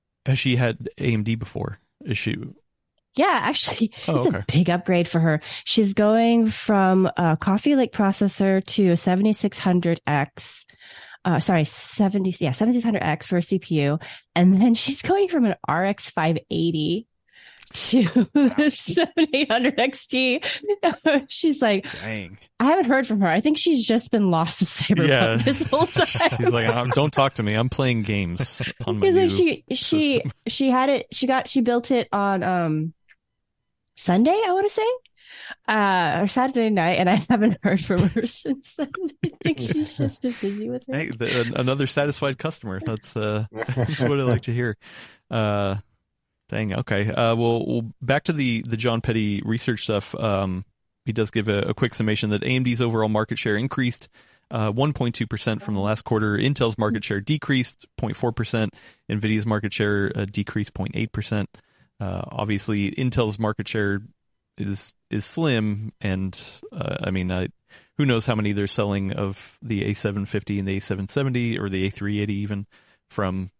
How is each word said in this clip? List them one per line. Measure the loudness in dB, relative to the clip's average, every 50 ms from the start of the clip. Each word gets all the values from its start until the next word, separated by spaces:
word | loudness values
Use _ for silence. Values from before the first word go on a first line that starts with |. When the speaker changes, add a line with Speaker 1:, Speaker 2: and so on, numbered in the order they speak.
| _ _ _ _ -2 0
Speaker 1:
has | 0 0
she | 2 2 2 2
had | 2 0 0 -2 -8 -12 -8 -4
A | -2 0 0
M | 0 0
D | -2 -2
before? | -4 -4 -8 -8 -6 -8 -8 -8 -12 _ _ _ -14 -8
Is | -6 -4 -4
she | -2 -4 -4 -4 -6 -12 -16 _ _ _ _ _ _ _ _ _ _ _ _
Speaker 2:
Yeah, | 0 2 2 2 2
actually, | 0 0 -2 -2 -2 -4 -2 -2 -2 -2 -2 -4 -4 -2
Speaker 1:
Oh, | 0 2
Speaker 2:
it's | 2 2
Speaker 1:
okay. | 0 0
Speaker 2:
a | -2 0
big | 2 2 4 4
upgrade | 2 0 0 2 2 2 2 2
for | 2 2
her. | 2 4 2 0 -2 -6 -14 -12 -8
She's | -2 2 2 2 2 2
going | 2 4 4 6 4 4 4 4 4 4 2
from | 0 -2 0 2 4 4 6 6 6 4 4 2 2 2
a | 2 2 2 2
Coffee | 2 0 0 2 2 2 4
Lake | 4 2 2
processor | 0 0 2 2 2 2 0 0 2 2 2 2 2 2 0 0
to | 2 2 4 4
a | 4 4
seventy-six | 4 2 2 4 4 2 2 2 0 -2 -2 -2
hundred | 0 2 2 2 2 2 0 0 0
X. | 0 0 0 0 -2 _ -10 -14 -14 -14 -16 -18 _ _ _ -20 -20 -20 -20 -20 -20 -18 -6 -2
Uh, | 0 2 2
sorry, | 2 2 2 2 2
seventy, | 0 -2 -6 -8 -4 0 0 2 2 2 0 0 -2 -2 -2
yeah, | -2 -2
seventy-six | 0 0 2 2 2 2 2
hundred | 0 0 0
X | 0 -2 -2 -4 -2
for | -2 0 0
a | 0
C | 0 0 -2
P | 0 0 0 2
U. | 2 2 0 0 -4 -8 -18 -20 -14 _ 2
And | 4 6 6 6 6
then | 6 4 4
she's | 2 0 -2 -4 -2
going | 0 0 2 2 2 2
from | 2 2 2
an | 2 0 -2 -2 -2
R | 0 0 0
X | 0 -2 -4 -8 -8
five | -4 0 0 2 0 0 -2 -4
eighty | -2 -2 0 0 0 0 -2 -2 -2 -4 -6 _ _ _ _ _ _ -20 -20 -20 -20 -16 -16 -10 -6
to | -6 -2 2 4 4 4
<laughs> | 4 4 2 2 2 4
the | 4 4 4 4 4 2 2
seventy-eight | 2 0 -2 -2 0 0 0 0 2 2 2 2 2 0 0 2
hundred | 2 2 2 2 2 2
X | 0 0 -2 -4 -6 -4
T. | 0 0 2 2 0 0 -2 -6 -8 -6 -4 -4 -2 0 0
<laughs> | 0 0 0 2 2 2 2 0 -2
She's | -4 -2 0 0 2 2
like, | 2 2 2 0 -2 -4
Speaker 1:
Dang. | -8 -10 -8 -8 -6 -8 -8 -10 -12 -18 -20 _ _ 0
Speaker 2:
I | 2
haven't | 4 4 4 4
heard | 4 2 2 2 2
from | 2 2
her. | 2 4
I | 4 4
think | 4 2 2 2
she's | 2 2 2 2 2
just | 2 2 0 0 0
been | 0 2 2 4
lost | 4 2 2 0 0 0
to | 0
Cyberpunk | 0 0 0 0 2 2 4 4 4
Speaker 1:
Yeah. | 6 6 4 4 2 2
Speaker 2:
this | 2 2 0 0 0
whole | 0 0 2 0 2
Speaker 1:
<laughs> |
Speaker 2:
time. | 2 2 0 0
Speaker 1:
She's | 2 2 2 2 2 2 2 2
like, | 2 2 2 2
"Um, | 0 0 0 0 2
don't | 2 2 2 4
talk | 2 2 2 2
to | 0 -2
me. | 0 2
I'm | 2 0 0
playing | 0 0 0 0 0 0
games | 0 0 -2 -2 -2 -2 -2 -2 -4 -4 -4 -4 -6 -6 -8 -8
Speaker 2:
<laughs> | -6
Speaker 1:
on | -4 -2 2
my | 2 4
Speaker 2:
Because, | 4
like, | 4 4
Speaker 1:
new | 4
Speaker 2:
she, | 4 4 2 2 0 -2 -6 -6 -6
she, | -4 -2 0 2 2 2 2 2
Speaker 1:
system." | 0 -2 -4 -6 _ -8 -6
Speaker 2:
she | -4 0 2 2
had | 2 4 2 2
it, | 2 0 -2 -4 -6
she | -4 0 0
got, | 0 0 0 0
she | 0 0
built | 2 2 2 0 0 0
it | 0 0 0 0
on, | -2 0 0 0 0 0 0
um, | 0 0 0 0 0 0 -2 -2 -4 -8 _ _ _ _ _ _ _ _ _ _ _ _ _ _ _ _ _ _ _ _
Sunday, | -6 -2 2 2 4 4 4 4 2 2
I | 2
wanna | 2 2 0 0
say, | 0 0 0 0 -2 -4 -6 _ _ _ _ -20 -20 -20 -18 -18 -18 -10 _ -2
uh, | 0 2 2 2 2 2 2 2 2 0
or | 0 0
Saturday | 0 0 0 0 2 0 0 2
night, | 2 2 2 2 2 2
and | 4 4
I | 4
<laughs> | 2 2 2
haven't | 2 2 4 2 2 0 0
heard | 0 0 0 0
from | 2 2 4 2 2
her | 2 0 -4 -4
<laughs> |
since | -6 -6 -6 -6 -6 -6 -8 -12 -8
then. | -8 -6 -6 -6 -6 -8 -8 -6 _ -6
I | -6 -6 -4 -4
think | -4 -2 -2
she's | -2 -4 -2 -2 -2 -4 -4 -4
just | -4 -4 -4 -4
been | -6 -6 -4 -4
busy | -4 -6 -4 -6 -6 -6
with | -8 -8 -8 -6
it. | -6
Speaker 1:
Hey, | -4 -4 -4
the, | -6 -4 -4 -2 0 0
an-, | 0 0 -2
another | -2 0 0 0 0 0 0
satisfied | 0 0 0 0 0 -2 -2 -4 -4 -4
customer. | -6 -8 -8 -8 -8 -8 -8 -6 -6
That's, | -6 -6 -6 -6 -8 -6
uh, | -4 -2 -2 -2 -2 -4 -6
that's | -6 -8 -8 -4 -2 -2 -2 -2 0 0 0
what | 0 0 0
I | 2
like | 2 0 0
to | 0 -2 -4
hear. | -2 -2 -2 -4 -6 -10 -20 -20 -20 -20 -20 -20 _ _ -6
Uh, | -2 0 0 0 0 0 0 -2 -2 -4 -6 _ _ _ _ _ _ _ _ _ _ _ _ -8
dang. | -6 -4 -4 -2 -2 -4
Okay. | -2 -2 -2 0 0 0
Uh, | 0 0 0 2 2
well, | 2 2 0 0 0 0
well, | -2 -2 -4 -4 -6 -10 _
back | -4 -2 -2 0 0
to | -2 -2
the, | 0 0 0 0 -2 -2 -4
the | -4 -2
John | -2 0 0 0
Petty | 0 -2 -2 0 0 -2 -2 -4 -2
research | -4 -4 -2 -2 -2 -2 -2
stuff. | -2 -2 -2 -2 -4 -4 -6
Um, | -4 -2 -2 0 0 -2 -2 -4 -6 -8 -12 _ _ _ _ _ _ -8
he | -4 -2
does | -2 -2 -2
give | -2 -2 0 0
a, | 0 0 0 -2
a | -2
quick | -2 -2 -2 -2
summation | 0 0 0 0 0 0 0
that | -2 -2 0
A | 0
M | 0 0 0
D's | 0 0 0
overall | 0 0 2 2 2 2
market | 2 0 0 -2 -4 -4
share | -2 -2 0
increased, | 0 -2 -2 -2 -2 -2 -2 -2 -4 -8 -14 _ _ _ _ _ _ _ -8
uh, | -4 -2 -2 -2
one | 0 0 0 0 0
point | 0 -2 -2 -2
two | -2 -4
percent | -4 -6 -4 -2 -2 -4 -2
from | -4 -4 -4
the | -2
last | 0 0 -2 -2 -2
quarter. | 0 0 0 2 2 0 2
Intel's | 2 0 2 2 0 0 0 0
market | 0 0 0 -2 -2
share | -4 -4 -4
decreased | -2 -2 -2 -2 0 0 0 0 0 -2 -4 _ -12 -20 _ -6
point | -6 -6 -4
four | -2 -2 -2
percent. | -2 -2 -4 -2 -2 -2 -2 -2 -4 -8 -20 -20 -20 _ _ -6
Nvidia's | -4 -2 0 0 0 0 0 0
market | -2 -2 -2 -2 -2
share, | 0 0 0 0 0 0 -2 -2
uh, | -4 -6
decreased | -4 -4 -4 -4 -4 -4 -4 -6 -6 -6
point | -8 -8 -6 -4
eight | -4 -6 -4
percent. | -4 -6 -6 -4 -4 -4 -4 -6 _ -16 _ _ _ _ _ _ _ -10
Uh, | -8 -6 -6 -6 -8 -8
obviously, | -6 -6 -4 -2 -2 -2 0 -2 -2 0 -2 -2
Intel's | -2 -4 -4 -2 0 0 0 -2 -2 -2
market | -2 -2 -2 -4 -6 -6
share | -4 -2 -2 -2 -2 -4 -6 -10 _ _ _ _ _ _ _ _ _ -8
is, | -6 -6 -4 -4 -6 -6 -10 _ _ -8
is | -4 -2 -2
slim, | -2 -2 0 0 0 2 2 0 0 -2 -4 -6 -10 -10 -8
and, | -6 -4 -2 -2 -4 -4 -6 -8 -10 -12 -14 -16 -18 -14
uh, | -12 -8 -6 -6 -6 -6 -4
I | -4
mean, | -2 -2 -2 -2
I, | -2 -2 -4 -4 -6 _ _ _ -20 -20 -20 _ _ 0
who | 2 2
knows | 2 2 2
how | 0 0
many | 0 0 -2 -2
they're | -2 -2
selling | -2 -2 -2 -2 -2 -2 -2 -4 -4 -4
of | -4 -4 -6 -6 -8 -12 -16 -18 -14
the | -8 -6 -4 -4 -2
A | -2 -2
seven | -2 -4 -4 -4 -4 -4
fifty | -4 -4 -6 -4 -4 -4 -4
and | -4 -4
the | -4 -4
A |
seven | -4 -4 -6 -6 -6 -6
seventy | -4 -4 -2 -2 -2 -2 -2 -2 -2 -4
or | -4 -4
the | -2 -2 -2 -4
A |
three | -4 -4 -6 -4 -4 -2
eighty | -2 -2 -4
even | -4 -6 -6 -6 -8 -10 -12 _ _ _ _ _ _ _ _
from | -6 -4 -2 -2 -2 -4 -6 -8 -12 _